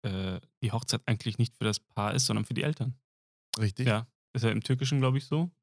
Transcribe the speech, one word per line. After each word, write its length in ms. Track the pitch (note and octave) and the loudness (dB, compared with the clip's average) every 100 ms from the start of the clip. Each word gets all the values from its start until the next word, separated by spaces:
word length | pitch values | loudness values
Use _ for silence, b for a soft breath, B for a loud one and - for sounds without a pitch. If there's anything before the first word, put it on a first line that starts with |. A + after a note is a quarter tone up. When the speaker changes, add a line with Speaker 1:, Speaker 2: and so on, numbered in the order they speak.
Speaker 1:
äh, 380 | G#2 F#2+ F#2+ F#2 - _ | -6 -4 -4 -6 -10 _
die 100 | A2+ | -2
Hochzeit 300 | A#2 - - - | -2 -2 -4 -2
eigentlich 320 | A2 - G#2 | -2 -2 0
nicht 180 | A#2 - | -2 0
für 80 | |
das 160 | A2 G#2 | -2 -2
Paar 340 | - - G#2 | -6 -4 0
ist, 120 | B2+ B2+ | 0 0
sondern 180 | G#2+ | 0
für 100 | A2 | -2
die 80 | A#2 | -2
Eltern. 340 | D3 D#3 B2+ - _ _ _ _ _ - | -2 -2 -4 -6 _ _ _ _ _ 0
Speaker 2:
Richtig. 300 | G#2+ F#2+ B2 | 0 2 2
Speaker 1:
Ja, 200 | G#2+ A#2 _ _ | 2 -2 _ _
ist 100 | B2+ | 0
ja 60 | A2+ | 2
im 120 | A2 | 0
Türkischen, 380 | - C3 C3 C#3+ | 0 0 2 2
glaub 160 | C3 C3 | 4 2
ich, 100 | - | 0
so. 240 | D#3 F3 - | -2 -2 -6